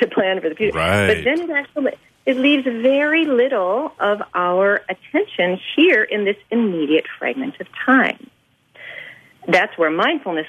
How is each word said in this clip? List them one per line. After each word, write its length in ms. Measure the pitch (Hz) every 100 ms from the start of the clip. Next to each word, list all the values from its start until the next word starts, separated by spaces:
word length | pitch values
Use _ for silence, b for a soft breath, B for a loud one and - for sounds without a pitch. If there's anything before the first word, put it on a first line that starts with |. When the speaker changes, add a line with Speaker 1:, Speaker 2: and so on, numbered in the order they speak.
Speaker 1:
to 80 | 220
plan 320 | - 190 190
for 80 | 160
the 60 | 156
future. 200 | 214 -
Speaker 2:
Right. 300 | 170 196 -
Speaker 1:
But 180 | -
then 240 | - 320 339
it 20 |
actually, 440 | 285 277 294 269 - b _ -
it 100 | 254
leaves 280 | 269 294
very 600 | 254 233 247 277 302 320
little 680 | 311 240 262 240 180 220 311 -
of 200 | 202 208 -
our 480 | 175 180 180 196 202 -
attention 720 | 185 - 311 415 - 180 185 - -
here 260 | 349 233
in 220 | 220 214
this 120 | 202 202 -
immediate 560 | 233 220 170 147 156 - -
fragment 420 | 127 - - -
of 80 | - - -
time. 420 | 262 202 - - _ _ _ _ - B B B B B B -
That's 280 | 180 202 -
where 140 | 160
mindfulness 560 | 165 233 320 196 165